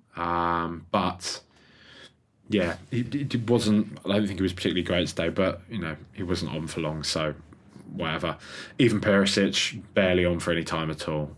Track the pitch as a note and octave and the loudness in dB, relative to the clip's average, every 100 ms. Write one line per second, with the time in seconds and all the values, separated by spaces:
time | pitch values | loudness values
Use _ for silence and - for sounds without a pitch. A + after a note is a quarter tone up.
0 | _ E2+ F2 E2+ E2+ E2+ E2+ E2+ - G2+ | _ -6 -2 0 2 0 -2 -6 -2 0
1 | F2+ F2+ - - - _ _ - - - | 0 -2 -8 -10 -14 _ _ -20 -20 -20
2 | - _ _ _ - G#2 F2 E2 - A#2 | -20 _ _ _ -2 0 0 -2 -4 -4
3 | A#2+ C#3+ C3+ A#2+ A2 A#2 G#2+ G#2+ G#2+ - | -2 -4 -2 -2 2 4 6 4 2 -6
4 | - G2+ G2+ F#2+ F#2 F2+ G2 F2 E2 F2 | -2 0 0 0 -2 0 0 0 0 0
5 | D#2+ - E2+ E2+ F#2+ - - A2 E2 D2+ | 0 -2 -2 2 0 -2 -8 -8 -6 -8
6 | - - F2+ F2 D#2 D#2 D#2+ F2 D#2 D#2 | -12 -8 -4 -2 -2 -6 -6 -4 -4 -4
7 | D2 D#2+ D2+ D2 - - - - - - | -4 -2 -2 -4 -14 -20 -20 -20 -14 -6
8 | E2 D#2+ E2 D#2 - - - - A#2+ G#2 | -4 -2 -4 -6 -12 -16 -10 2 4 4
9 | G#2 G2 G2 G#2 G2 - - A#2 - G#2+ | 4 6 6 4 2 2 -2 -4 -2 2
10 | F#2 F2+ F2 E2+ F2 E2 E2 E2 D#2+ D#2 | 4 4 4 2 0 -2 0 -2 -2 -4
11 | - D2+ D2 | -4 -4 -4